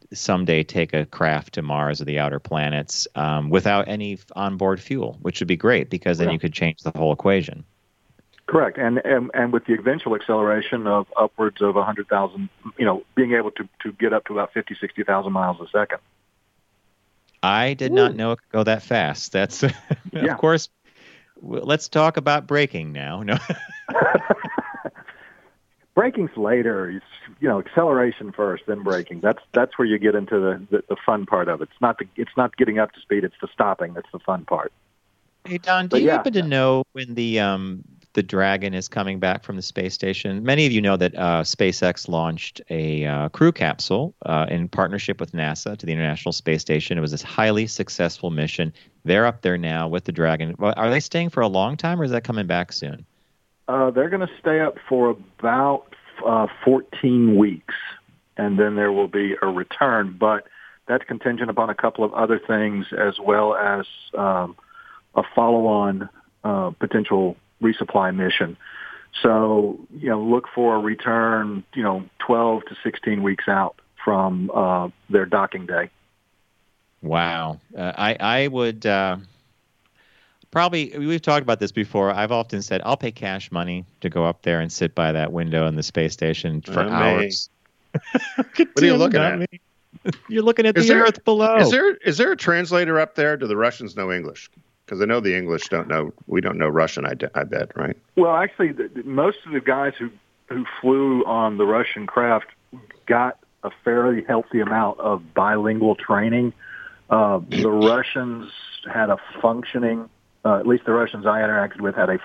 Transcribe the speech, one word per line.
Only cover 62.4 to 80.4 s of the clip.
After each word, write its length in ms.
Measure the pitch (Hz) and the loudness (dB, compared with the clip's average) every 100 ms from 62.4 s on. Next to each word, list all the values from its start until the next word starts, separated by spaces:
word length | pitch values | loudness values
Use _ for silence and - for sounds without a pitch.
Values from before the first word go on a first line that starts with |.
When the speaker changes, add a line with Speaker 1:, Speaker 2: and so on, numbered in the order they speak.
| - 110 107 101 92 | 0 0 0 -2 -6
Speaker 2:
as 260 | - 101 98 | -2 -2 -2
well 360 | 101 104 107 98 | 0 2 4 2
as, 300 | 101 101 - - - 98 | 0 -2 -4 -14 -10 -2
um, 380 | 98 92 87 - _ - - - _ | 0 0 -2 -8 _ -20 -20 -20 _
a 80 | - - | -2 0
follow-on, 720 | - 117 117 113 107 101 95 98 - _ _ | 4 4 4 4 4 2 0 -6 -14 _ _
uh, 260 | 214 196 185 | -4 -2 -2
potential 640 | - 202 - 208 196 90 - _ - | -4 -2 0 2 2 2 -2 _ -2
resupply 520 | 113 110 104 101 95 | 0 0 0 0 2
mission. 400 | 92 92 - 85 82 - - - - - - | 0 0 0 -4 -6 -18 -18 -18 -18 -14 0
So, 560 | 120 110 107 107 104 - - 151 | 2 4 4 4 2 -2 -12 -8
you 140 | 143 | -2
know, 100 | 110 | -2
look 260 | 110 123 - | 2 0 0
for 200 | - 120 110 | 2 4 4
a 20 | |
return, 840 | 107 104 123 113 113 110 107 101 - | 0 -2 0 0 2 0 -2 -6 -8
you 100 | 131 | -4
know, 220 | 107 92 92 - | -2 -2 -6 -12
twelve 480 | - 117 117 110 - | 0 2 4 0 -4
to 100 | - | -8
sixteen 380 | 113 - - 104 | -8 -4 -4 0
weeks 260 | 98 95 - | 0 -2 0
out 280 | 98 92 - _ _ | 0 0 -4 _ _
from, 460 | - 98 95 90 95 | 0 2 2 0 -2
uh, 380 | - 92 90 90 - - | 0 2 0 -2 -10 0
their 160 | 101 | 0
docking 400 | 92 101 98 92 | 2 0 0 -4
day. 240 | 90 87 - _ _ _ _ _ _ _ _ _ _ _ | -6 -4 -6 _ _ _ _ _ _ _ _ _ _ _
Speaker 1:
Wow. 600 | 78 82 85 85 80 78 _ | -4 -2 0 -2 -6 -10 _
Uh, 180 | - 90 - | -10 -8 -2
I, 200 | 104 113 | -2 -2
I 280 | 104 127 139 | 0 0 0
would, 360 | 127 117 110 110 | -2 -2 -2 0
uh, 300 | 98 95 92 92 _ _ _ _ _ _ _ _ _ _ _ | 0 0 -2 -8 _ _ _ _ _ _ _ _ _ _ _